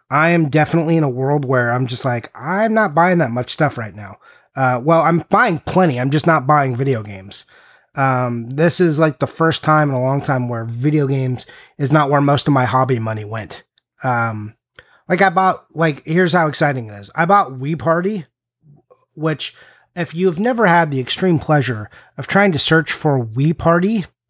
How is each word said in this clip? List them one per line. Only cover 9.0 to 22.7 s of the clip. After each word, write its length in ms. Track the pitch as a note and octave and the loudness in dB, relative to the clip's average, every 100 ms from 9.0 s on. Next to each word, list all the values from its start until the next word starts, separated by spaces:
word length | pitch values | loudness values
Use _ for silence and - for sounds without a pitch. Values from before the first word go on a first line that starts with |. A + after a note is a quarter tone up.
| D#3+ - | 0 0
the 80 | - | -6
first 360 | - E3 D3+ | 0 0 0
time 260 | - D#3 D3 | 2 2 2
in 60 | |
a 80 | C3 | 0
long 180 | C3 C#3 | 0 0
time 280 | D3 B2+ B2 | -2 -2 -2
where 160 | A#2 | -6
video 420 | A2+ A#2 C#3+ D3+ C#3 | -6 -4 0 0 0
games 400 | C3+ C3 B2 - - - - | 0 -2 -4 -10 -20 -18 -6
is 140 | C#3 | 2
not 180 | D3+ C#3 | 2 4
where 100 | C#3+ | 2
most 280 | C#3+ C#3+ - | 4 2 2
of 60 | |
my 100 | C#3 | 2
hobby 340 | B2 C3 C3 B2 | 2 0 0 -2
money 260 | A2+ A2 | -4 -8
went. 380 | G#2 A2 G2 - _ _ _ _ | -8 -10 -12 -16 _ _ _ _
Um, 540 | C3 A#2+ A#2 G#2+ G#2+ - _ _ _ _ - | -4 -2 -2 -6 -12 -16 _ _ _ _ -4
like, 120 | F3 | 0
I 80 | F#3+ | 2
bought, 360 | F3 F#3+ D#3 _ | 2 0 0 _
like, 300 | D3 E3 C3+ | -2 -2 -2
here's 280 | - E3+ F3+ | -2 0 2
how 140 | F3 D#3 | 2 0
exciting 400 | - D3 C3 A2+ | 0 -2 -2 -8
it 60 | |
is. 160 | G2+ G2+ | -14 -8
I 100 | - | -2
bought 280 | E3+ G3+ E3+ | 2 4 2
Wii 260 | C3 C#3 D#3+ | -4 -6 -4
Party, 480 | B2+ E3+ F#3 G#3+ C#3+ _ _ _ D3+ C#3+ _ _ _ | 0 0 0 -6 -10 _ _ _ _ _ _ _ _
which, 400 | - D#3 D3+ - - - _ _ | -6 -4 -4 -8 -14 -20 _ _
if 200 | F3 E3 | -10 -8
you've 260 | D#3+ F#3 D#3+ | -2 0 0
never 260 | A3+ A#3+ G3+ | -2 2 4
had 240 | E3+ D#3+ | 4 2
the 100 | C3+ | -2
extreme 380 | B2 - F#3 D#3+ | -4 -2 2 2
pleasure 520 | - D3+ B2 A2 G#2 - _ - | 2 0 0 -4 -10 -18 _ -14
of 100 | C#3 | -2
trying 260 | G3 G3+ | 2 2
to 60 | C#3+ | 2
search 320 | - | 2